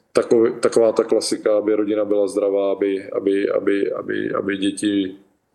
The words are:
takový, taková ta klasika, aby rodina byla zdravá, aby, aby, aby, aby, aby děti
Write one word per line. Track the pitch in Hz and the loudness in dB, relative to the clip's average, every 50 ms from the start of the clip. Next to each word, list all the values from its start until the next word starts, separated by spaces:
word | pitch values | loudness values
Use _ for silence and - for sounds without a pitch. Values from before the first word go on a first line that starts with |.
| _ _ - | _ _ -2
takový, | 117 117 - 123 117 113 123 - - | 0 2 4 4 4 4 4 2 0
taková | - 120 - 120 113 110 | -2 2 2 4 4 4
ta | 107 - 110 | 4 2 0
klasika, | - - 110 - - 107 98 - 110 107 104 | 2 2 0 0 -2 -4 -2 0 0 0 0
aby | 101 107 107 | 2 0 0
rodina | 104 107 101 107 104 104 | 0 0 0 0 -2 0
byla | 98 104 104 101 95 | 0 0 0 0 0
zdravá, | 90 101 98 101 98 101 98 98 | 0 0 0 0 0 0 0 0
aby, | 98 95 101 101 98 95 98 - | 0 0 0 -2 -2 -2 -6 -6
aby, | - 113 101 98 98 98 101 - | -6 -2 0 0 0 0 0 0
aby, | 98 107 101 101 101 101 - - | 0 0 0 0 0 0 0 -2
aby, | - - - 101 104 101 104 110 | -4 -6 -6 -6 -6 -4 -4 -4
aby | - - - 98 101 95 | -4 -2 -2 -2 -4 -2
děti | 95 101 98 - 107 104 101 101 95 92 95 - _ _ _ _ _ _ _ | -2 -2 -2 0 -2 0 0 0 0 -2 -4 -12 _ _ _ _ _ _ _